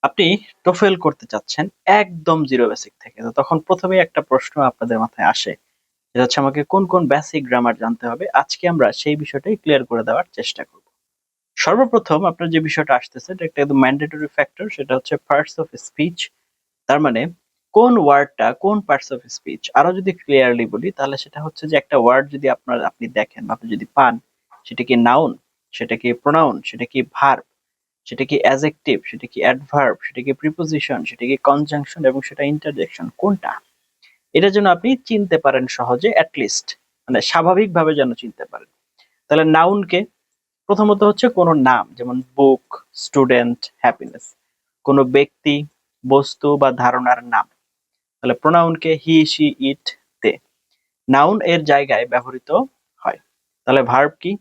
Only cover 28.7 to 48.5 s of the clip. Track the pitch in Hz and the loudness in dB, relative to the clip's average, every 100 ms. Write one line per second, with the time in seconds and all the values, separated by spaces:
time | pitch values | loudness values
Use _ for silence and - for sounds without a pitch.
28.7 | 151 - 117 - - 120 - 107 131 143 | -4 -4 -4 -4 -18 -14 -4 -2 -2 -2
29.7 | 143 135 - - - 123 135 156 156 160 | 0 0 -2 -8 -10 -6 -4 -4 -6 -6
30.7 | 156 - 127 - - 120 135 - 143 147 | -4 -4 -6 -8 -10 -4 -2 2 0 0
31.7 | 151 139 - 139 131 131 135 143 151 151 | -4 -8 -2 -2 0 -8 -6 -4 -2 -4
32.7 | 143 - - - - 196 196 - - _ | -6 -8 -8 -14 -4 -2 -2 -4 -10 _
33.7 | _ _ _ _ _ _ - 196 196 202 | _ _ _ _ _ _ 0 2 2 2
34.7 | 170 226 262 - 220 196 165 139 131 127 | 2 2 -2 -2 -2 0 0 2 0 -4
35.7 | - 120 123 214 214 160 - 107 - - | -6 -4 0 0 0 0 -2 -6 -6 -10
36.7 | - _ _ - 123 - 165 165 185 214 | -20 _ _ -4 -2 0 0 2 2 2
37.7 | 175 160 147 131 117 120 - - - _ | 2 0 2 -2 -2 -12 -14 -16 -16 _
38.7 | _ _ _ _ _ _ 147 160 156 170 | _ _ _ _ _ _ 2 4 4 4
39.7 | 202 180 180 214 _ _ _ _ _ _ | 2 -2 -4 -4 _ _ _ _ _ _
40.7 | 196 214 202 208 208 - - 170 156 131 | 2 4 4 4 4 0 2 2 4 4
41.7 | 123 - - 123 123 127 - 139 131 _ | 2 0 -8 -8 -8 -8 2 4 4 _
42.7 | - _ - - 147 131 123 120 120 - | -20 _ -16 -4 0 2 4 2 -4 -10
43.7 | _ 120 - - - - _ _ _ _ | _ -2 -2 -10 -18 -20 _ _ _ _
44.7 | _ - 139 127 135 143 _ 151 147 147 | _ 0 2 2 0 -4 _ -4 -4 -6
45.7 | _ _ _ 127 135 139 - 147 147 139 | _ _ _ 0 0 0 -4 -2 2 0
46.7 | 127 127 123 123 123 120 113 - _ _ | 2 -2 0 0 -2 -2 -4 -4 _ _
47.7 | _ _ _ _ _ 123 123 151 | _ _ _ _ _ -4 0 4